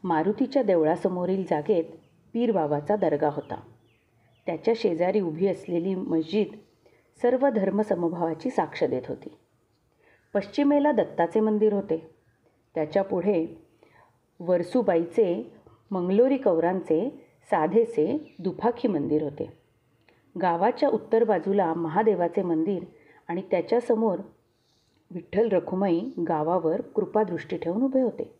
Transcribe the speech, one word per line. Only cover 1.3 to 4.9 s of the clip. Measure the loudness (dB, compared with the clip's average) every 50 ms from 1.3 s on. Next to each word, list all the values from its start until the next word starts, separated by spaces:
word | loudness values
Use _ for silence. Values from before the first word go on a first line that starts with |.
| -2 -2 0 0
जागेत | -2 -2 2 2 0 0 0 -2 -8 -20 _ _ _ _ _ _ _
पीरबाबाचा | -2 0 2 2 2 2 0 0 -2 0 -2 0
दर्गा | 0 2 0 2 2 0 0
होता. | 0 -2 -8 -8 -12 -12 -12 -18 -20 _ _ _ _ _ _ _ _ _ _ _ _ _ _
त्याच्या | -8 -8 -2 0 0 -2
शेजारी | 2 0 -2